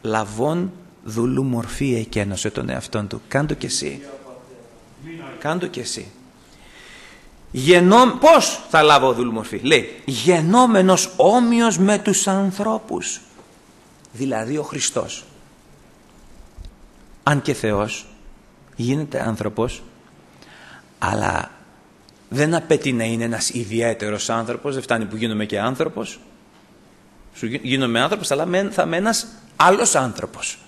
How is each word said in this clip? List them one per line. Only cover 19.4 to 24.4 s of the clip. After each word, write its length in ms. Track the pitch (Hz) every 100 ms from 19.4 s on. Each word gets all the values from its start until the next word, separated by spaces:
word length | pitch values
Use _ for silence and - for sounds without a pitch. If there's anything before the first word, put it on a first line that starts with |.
| 104 - 123 - - - - - _ _ - - - - _ _
αλλά 520 | - 104 101 87 - - - _ _ _ _ _ _
δεν 260 | 127 151 170
απαιτεί 380 | 165 156 147
να 100 | 123
είναι 200 | 113 113
ένας 260 | 117 113 -
ιδιαίτερος 800 | 123 107 113 117 110 107 104 -
άνθρωπος, 440 | 113